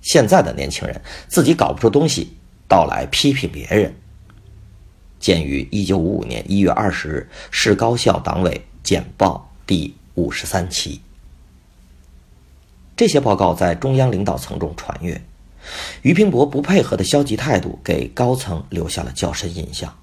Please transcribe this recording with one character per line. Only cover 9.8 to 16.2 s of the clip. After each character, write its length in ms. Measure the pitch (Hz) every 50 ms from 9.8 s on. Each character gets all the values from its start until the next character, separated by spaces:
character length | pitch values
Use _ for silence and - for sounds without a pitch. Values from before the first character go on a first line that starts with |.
| 76 - - - - - -
五 160 | - - 57
十 160 | 57 - - -
三 200 | - 95 87 90
期。 320 | - - - - 95 - - - - - - - - - - - _ - _ _ _ _ - _ - - - - - - _ _ - _ _ _ - _ _ _ _ _ - - -
这 120 | - 233 214
些 120 | - 147
报 160 | 135 117 101
告 180 | 92 98 90 85
在 220 | 85 92 90 85
中 220 | 85 - 135 131 131
央 140 | 131 131
领 140 | 110 92 101
导 100 | 98 87
层 220 | 67 - - 98 -
中 160 | - 80 -
传 220 | - - - - - -
阅， 180 | 87 78 - - - - - - - - - - - - - - - - -
俞 100 | - 123
平 200 | 170 165